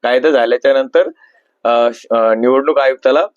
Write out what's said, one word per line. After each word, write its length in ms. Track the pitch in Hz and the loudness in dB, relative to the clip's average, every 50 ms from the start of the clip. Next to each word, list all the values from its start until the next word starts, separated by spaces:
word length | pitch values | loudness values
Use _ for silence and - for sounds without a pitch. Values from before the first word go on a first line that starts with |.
कायदा 280 | - 120 123 131 127 156 | -2 0 -2 0 0 2
झाल्याच्या 420 | 151 127 117 117 123 123 - 139 | 0 2 0 0 -2 -2 0 0
नंतर, 360 | 135 135 135 127 _ 165 185 - 330 _ _ _ _ _ _ _ _ _ _ | 0 0 -2 -2 _ -2 -2 -2 -6 _ _ _ _ _ _ _ _ _ _
अ, 260 | 113 120 120 117 120 117 | -2 0 0 0 -2 -4
श-, 120 | - - - | -6 -8 -4
अ, 240 | 113 117 113 113 110 | -2 0 0 0 0
निवडणूक 440 | 113 117 123 131 135 139 151 151 139 | 0 0 0 0 0 0 0 -2 0
आयुक्ताला 480 | 135 131 131 131 - 131 135 151 185 208 _ | 0 0 -2 -2 -2 0 0 0 -2 -4 _